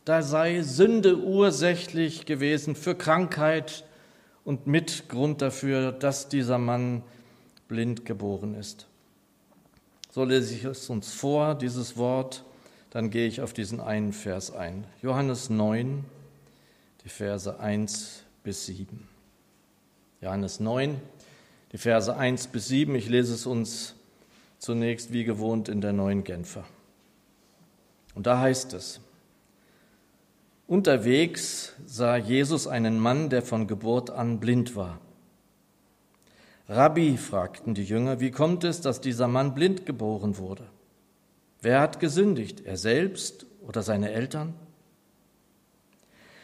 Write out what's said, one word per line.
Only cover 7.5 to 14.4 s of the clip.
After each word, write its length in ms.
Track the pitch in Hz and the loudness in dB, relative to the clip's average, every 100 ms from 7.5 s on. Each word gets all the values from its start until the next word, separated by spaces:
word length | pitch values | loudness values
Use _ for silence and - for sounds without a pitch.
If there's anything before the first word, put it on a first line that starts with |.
| _ - | _ -8
blind 380 | 113 117 113 | -4 -2 -4
geboren 500 | - 98 101 98 104 | -6 -6 -4 -4 -6
ist. 320 | 104 104 - - _ _ _ _ _ _ _ _ _ _ _ - | -8 -12 -16 -20 _ _ _ _ _ _ _ _ _ _ _ -10
So 140 | - | -2
lese 300 | 131 131 123 | 2 4 2
ich 100 | 113 | -4
es 260 | 127 131 - | -8 -8 -6
uns 240 | 113 - | -6 -6
vor, 400 | - 139 147 151 | -4 0 2 2
dieses 420 | 143 127 123 113 117 | 0 -2 -4 -6 -2
Wort, 480 | 123 131 131 - - - - - _ | 0 0 -2 -10 -18 -20 -20 -20 _
dann 180 | 120 113 | -4 -2
gehe 180 | 113 117 | 0 0
ich 140 | 110 | -2
auf 140 | 117 | -6
diesen 260 | - 101 113 | -6 -6 -6
einen 320 | - 107 104 | -4 -2 -2
Vers 380 | 101 104 95 | -4 -6 -6